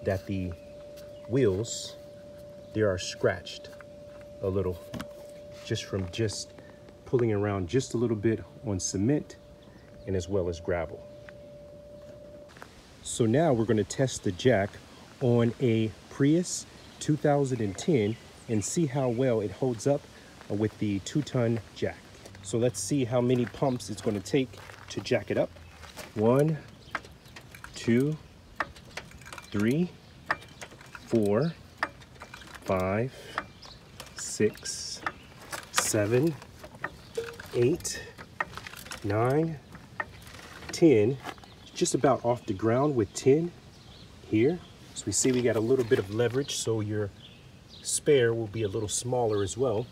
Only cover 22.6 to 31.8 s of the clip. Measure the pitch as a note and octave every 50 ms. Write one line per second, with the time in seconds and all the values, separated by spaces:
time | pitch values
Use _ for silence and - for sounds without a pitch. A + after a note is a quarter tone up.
22.6 | A#2 B2 - - - - D3 C#3+ B2+ A2 B2 B2 A#2+ B2 B2+ B2 A#2+ G#2+ - -
23.6 | D#3 C#3 B2 A#2+ - - G#2+ - - A#2+ G#2 G2+ - - - C#3+ C3 B2+ - -
24.6 | - - - - - - - - G#2 - B2+ A2+ - - G#2 A2+ D#3 - - -
25.6 | - - - - - - - - - - - G#2+ G#2+ A2+ B2+ C#3 D3 D#3 D#3+ C#3+
26.6 | B2+ - - - - - - - - - - - - - - - - - - -
27.6 | - - - - - - A#2 A#2+ C3+ D3 D#3 D3+ - - - - - - - -
28.6 | - - - - - - - - - - - - - - - - - - - G2+
29.6 | G#2 A2+ C3 D#3 F3+ F3 - - - - - - - - - - - - - -
30.6 | - - - - - - - - - - - A2+ G#2 G2+ G2+ A2 D3 E3+ E3 -
31.6 | - - - -